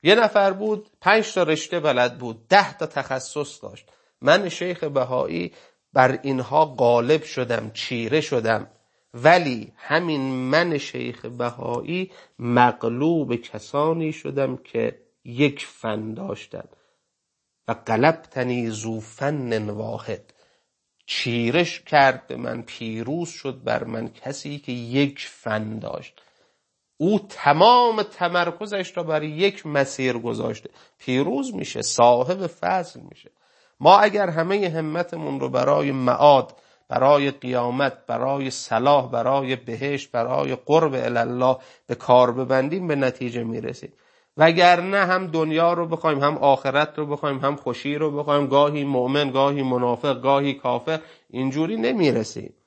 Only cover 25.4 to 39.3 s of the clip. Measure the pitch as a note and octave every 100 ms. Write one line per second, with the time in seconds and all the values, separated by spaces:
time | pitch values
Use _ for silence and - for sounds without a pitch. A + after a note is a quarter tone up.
25.4 | A#2 G#2+ G#2+ A2 - - - _ _ _
26.4 | _ _ _ _ _ _ E3+ G#3 G#3 -
27.4 | D3 D3 G#3 B3 A#3+ A3 G#3 - F3 F3
28.4 | F3 E3+ G#3+ G3+ F3+ - D#3+ D#3 D3+ D3+
29.4 | G3 G3 D#3+ D3 C#3 - C3 A#2+ A#2 A2+
30.4 | A#2 A2+ - _ _ _ - B2+ D3 C4
31.4 | C4 G#3 - A2 A2 - A#2+ B2 C3 F#3
32.4 | F3 - F3 F#3 E3+ - - - - _
33.4 | _ _ _ _ D3+ G3 G#3 G3+ F#3+ D#3+
34.4 | E3 G3+ F#3+ D#3+ D#3 E3 F3 E3 D3+ C#3
35.4 | C3+ B2+ C3 D3 C#3+ C3+ B2 B2 D3 C#3
36.4 | B2+ - _ _ _ A#2+ C3 D3 C#3 C#3
37.4 | B2 B2 A#2+ B2+ C#3 - - A#2 B2+ C#3
38.4 | C3+ - - A2+ C3 D3 B2 A#2+ A#2+